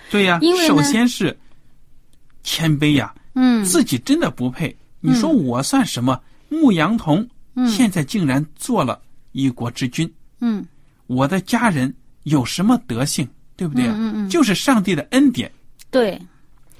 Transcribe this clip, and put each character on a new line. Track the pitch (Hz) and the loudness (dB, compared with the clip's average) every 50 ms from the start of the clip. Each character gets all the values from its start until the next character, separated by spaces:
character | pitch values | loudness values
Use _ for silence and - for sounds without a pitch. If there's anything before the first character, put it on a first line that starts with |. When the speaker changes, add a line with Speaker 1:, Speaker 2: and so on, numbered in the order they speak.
| - - | -10 -4
Speaker 1:
对 | - 208 202 | 0 2 2
呀， | 180 175 170 - | 2 2 4 4
Speaker 2:
因 | 339 359 | 2 4
为 | 370 | 4
呢， | 339 | 4
Speaker 1:
首 | 311 294 294 294 | 4 4 4 4
先 | 285 285 220 240 247 | 2 2 2 2 2
是 | 247 - 202 143 - - - - - - - - - - - - - - - - - - - - - - - | 0 0 -2 -2 -4 -6 -12 -20 -20 -20 -20 -20 -20 -20 -20 -20 -20 -20 -20 -20 -20 -20 -20 -20 -20 -16 -12
谦 | - - - 160 160 151 139 | -8 -6 -2 0 0 0 2
卑 | 151 151 147 | 2 2 2
呀， | 135 107 101 - - - - - | 2 0 -2 -8 -16 -16 -8 -2
Speaker 2:
嗯。 | 254 254 254 240 226 202 | 0 2 2 2 2 0
Speaker 1:
自 | 180 180 339 240 | 0 2 2 0
己 | - - 117 | 0 0 -4
真 | - - 269 339 | -2 0 0 0
的 | 339 175 | 0 -2
不 | - - 123 127 | -4 -4 -6 -6
配。 | 127 - 165 135 - - - - - - | -4 -4 -6 -8 -8 -10 -20 -20 -16 -6
你 | - 165 262 | 0 0 2
说 | 240 254 311 | 2 2 2
我 | 320 240 147 127 117 123 139 | 2 2 2 0 -2 -2 -2
算 | - - 277 240 | 0 0 0 0
什 | 165 - - 120 | 0 -2 -2 -2
么？ | 127 131 127 - - - - - - | 0 -2 -2 -4 -12 -20 -20 -14 -8
Speaker 2:
嗯。 | 294 320 | -2 2
Speaker 1:
牧 | 320 262 | 2 4
羊 | 202 165 151 170 226 | 4 4 2 0 0
童， | 233 - 160 147 180 220 - - - - - - | -2 0 0 0 0 0 -4 -10 -20 -20 -12 -6
Speaker 2:
嗯。 | 254 254 240 | -2 -2 0
Speaker 1:
现 | 220 196 254 214 | 2 2 2 0
在 | 180 175 147 | 0 -2 -4
竟 | - - 214 175 | -2 -2 -2 0
然 | 139 127 139 156 - - | 0 0 0 -2 -4 -8
做 | - - - 247 202 151 | -12 -6 -4 -2 -2 0
了 | 120 107 - - - - - - - - | -2 -4 -6 -10 -20 -20 -20 -20 -14 -6
一 | 131 135 135 | -4 -2 -2
国 | 120 - 120 120 | -2 -4 -6 -8
之 | 117 - 139 123 | -6 -6 -6 -6
君。 | - - 160 160 - - - - _ - | -4 -4 -6 -6 -6 -14 -20 -20 _ -6
Speaker 2:
嗯。 | 240 233 220 196 180 - - - - - _ _ _ | -4 -4 -4 -4 -6 -12 -16 -20 -20 -20 _ _ _
Speaker 1:
我 | - 127 127 135 | -6 -2 -2 0
的 | 139 190 190 | 0 0 -2
家 | 185 - - 226 240 226 | -2 -2 -2 0 0 0
人 | 175 143 127 135 - - - - - - - | 0 0 -2 -4 -4 -8 -18 -20 -20 -14 -6
有 | 143 151 147 120 | 0 0 0 0
什 | - - - 180 | 0 -4 -2 2
么 | 208 - - - | 2 2 2 0
德 | - 117 113 131 | -4 -6 -4 -4
性， | 151 - - 139 117 - - - - - | -4 -2 -4 -6 -6 -8 -18 -20 -20 -12
对 | - 190 | -8 -6
不 | 165 147 | -4 -2
对 | 247 247 | -2 -2
啊？ | 233 220 | -2 -2
Speaker 2:
嗯， | 208 226 220 214 | -2 -4 -4 -4
嗯， | 214 208 | -4 -4
嗯。 | 190 | -2
Speaker 1:
就 | 190 349 285 | 0 2 2
是 | - 185 | 2 0
上 | - - - 269 220 180 | 0 0 2 2 2 2
帝 | 196 185 | 0 -2
的 | 143 - - | -2 -2 -2
恩 | - 254 294 277 247 | 2 2 4 4 2
典。 | - 104 - - - - - - - - - | 0 -4 -8 -8 -18 -20 -20 -20 -20 -10 -4
Speaker 2:
对。 | - 262 240 202 170 - 175 - _ _ _ - - - - - - - | 0 0 0 0 -2 -6 -12 -18 _ _ _ -20 -20 -20 -20 -20 -20 -20